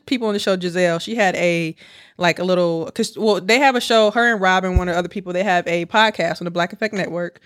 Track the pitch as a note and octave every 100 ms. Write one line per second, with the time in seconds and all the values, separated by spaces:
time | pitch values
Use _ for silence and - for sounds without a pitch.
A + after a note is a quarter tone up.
0 | - C4 A3 G3+ G#3 F#3+ F3+ F3 F3 E3+
1 | G#3 A#3 G3 E3+ F3 E3+ E3 - - -
2 | - - F3 - F#3 F3+ E3+ E3 D#3+ -
3 | A3 - G#3+ F#3 F#3 A#3+ C#4 B3 - A3+
4 | G#3+ A#3 A#3 A3 F#3 F#3 F#3 F3+ F3+ E3+
5 | F3 G3+ F#3 F3+ G3+ F3+ F3 E3+ E3+ G#3+
6 | A3 G#3+ E3+ D#3+ F3 F3 F3 G#3 G#3+ G3+
7 | E3 E3+ F3 -